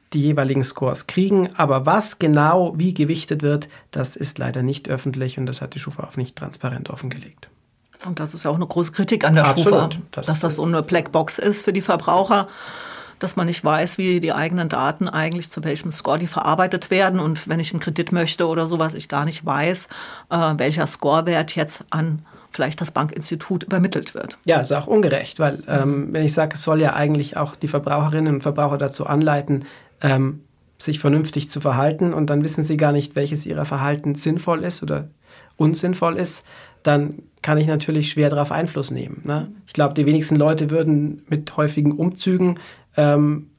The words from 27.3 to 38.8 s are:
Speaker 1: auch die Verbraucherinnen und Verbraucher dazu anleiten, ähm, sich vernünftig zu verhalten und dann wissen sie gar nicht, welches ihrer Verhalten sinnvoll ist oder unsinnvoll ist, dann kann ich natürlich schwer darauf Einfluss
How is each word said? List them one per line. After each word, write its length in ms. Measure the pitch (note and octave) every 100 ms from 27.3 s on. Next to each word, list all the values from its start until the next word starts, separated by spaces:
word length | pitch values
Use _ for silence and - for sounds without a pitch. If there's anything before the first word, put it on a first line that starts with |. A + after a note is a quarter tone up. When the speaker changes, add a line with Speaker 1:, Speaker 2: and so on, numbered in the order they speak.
| -
Speaker 1:
auch 180 | D3 -
die 140 | D3+
Verbraucherinnen 640 | C#3+ C#3+ D3 D3+ D#3 D#3 C#3+
und 60 |
Verbraucher 360 | D3 D3 D3 C#3+
dazu 280 | C#3+ - C3
anleiten, 600 | D3 D#3 C#3+ C#3+ C#3 C#3 - - -
ähm, 400 | D3 C3+ C3+ D3+ - _ _ -
sich 220 | - D3+
vernünftig 500 | D3 D3 D3+ C#3+ C#3
zu 120 | C#3+
verhalten 520 | C#3+ B2 D3 D#3 F3
und 160 | D#3 D3
dann 140 | D3
wissen 180 | D#3 D#3+
sie 140 | D3+ D3+
gar 160 | D3+
nicht, 240 | D3 D3 -
welches 300 | C#3+ D3+ D3
ihrer 180 | D3+
Verhalten 520 | D3 C#3 C#3 D3 D3 C#3+
sinnvoll 500 | D#3+ E3+ F3 D#3+ F3+
ist 180 | F3
oder 240 | D3+ D3 D3+ _ _ - - -
unsinnvoll 600 | D#3 D#3+ F3+ F3+ E3+ F3
ist, 260 | E3+ - - - - _
dann 360 | D3+ D3 D3 - - _
kann 160 | - D3+
ich 100 | D#3
natürlich 440 | D3+ D#3 D#3 D3+
schwer 180 | D3+ D3
darauf 220 | D3 D3
Einfluss 400 | D#3 E3 D3+